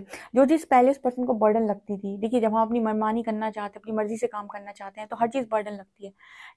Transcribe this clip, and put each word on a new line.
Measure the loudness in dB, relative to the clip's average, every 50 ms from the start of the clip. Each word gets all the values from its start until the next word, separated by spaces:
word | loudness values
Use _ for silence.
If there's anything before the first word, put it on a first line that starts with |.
| -4 -6 -16 -18 -12 -2 4
जो | 6 6
चीज़ | 6 6 2 2 4
पहले | 6 6 6 6
उस | 4 2
पर्सन | -2 -4 -4 -2 -2
को | -2 0
बर्डन | 2 4 4 4 4 2 0
लगती | -2 -4 _ -8 -8 -8
थी, | -6 -8 -8 -4
देखिए, | -4 0 0 2
जब | 2 2 2
हम | 2
अपनी | 0 2 0 0
मनमानी | 0 0 0 0 0 0 0 -2 -2
करना | -4 -4 -4 -4 -6
चाहते | -6 -6 -10 -10 -12
हैं, | -14
अपनी | -10 -6 -2
मर्जी | -2 -2 -2 -2 -4
से | -4 -4
काम | -4 -6 -12 -10
करना | -14 -16 -14 -16
चाहते | -16 -14 -16 -16 -14 -14
हैं, | -12 -10
तो | -4
हर | -2 -2 0
चीज़ | 0 -2 -4 0
बर्डन | -2 -2 -2 -2 -10
लगती | -12 -14 _ _ -18 -18
है। | -18 -18 _ _ -20 -20 -20 -20 -18 -8